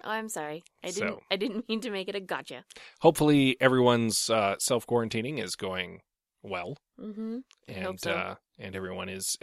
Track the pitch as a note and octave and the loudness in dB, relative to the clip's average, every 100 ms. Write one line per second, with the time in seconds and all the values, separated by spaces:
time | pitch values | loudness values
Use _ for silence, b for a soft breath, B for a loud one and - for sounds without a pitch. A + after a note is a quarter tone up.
0 | - A3 A3 F3 D3+ D#3 - _ F3+ F3 | -8 -6 -6 -6 -8 -8 -14 _ -8 -4
1 | G2+ F#2 - F#3+ A3+ G#3 - A3 A3+ G3+ | -4 -4 -4 -2 -2 -4 -4 -4 -4 -6
2 | F#3+ G3 F#3 D3 - B2+ - B B B | -6 -6 -4 -6 -6 -14 -16 B B B
3 | D#3 D#3 D3+ C#3+ C3+ B2+ C3 B2+ B2 A#2+ | 6 6 6 6 6 6 6 8 6 6
4 | A2+ G2+ - A2 G2+ G2 - B2 - A#2+ | 4 0 2 2 2 0 0 0 2 0
5 | A2+ A2+ A#2+ D3+ F#2+ - G2 F#2 F2 F2 | 0 -2 -4 -4 -6 -6 -6 -4 -6 -10
6 | _ _ _ _ G#2 F3+ F3 C#3 _ - | _ _ _ _ -8 -8 -8 -12 _ -16
7 | G#3+ G#3 A3 A#3 - _ - G3 F#3 F#3+ | -12 -10 -8 -8 -12 _ -14 -8 -8 -6
8 | - F#2 F#2 F#2+ _ - G2+ F#2+ F#2+ F#2 | -4 -4 -6 -10 _ -16 -12 -8 -8 -8
9 | F#2 F#2+ F#2+ - | -8 -8 -6 -4